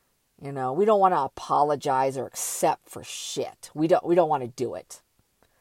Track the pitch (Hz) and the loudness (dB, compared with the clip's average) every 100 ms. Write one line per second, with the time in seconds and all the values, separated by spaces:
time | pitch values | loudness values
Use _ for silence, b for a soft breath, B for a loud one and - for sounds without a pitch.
0 | _ _ _ _ 139 139 127 143 208 208 | _ _ _ _ -12 -6 -4 2 4 6
1 | 190 170 135 - - 139 147 143 147 131 | 4 4 -2 -6 0 2 2 2 0 0
2 | 135 131 117 - - - 160 - - - | 0 -2 -8 -8 -8 -2 0 0 -6 -18
3 | - - - - 117 - - 147 160 175 | -14 -14 -10 -8 -8 -10 -12 -2 2 2
4 | 151 175 160 147 120 123 117 85 - - | 4 2 4 2 -4 -6 -6 -6 -14 -20
5 | _ _ _ _ _ _ | _ _ _ _ _ _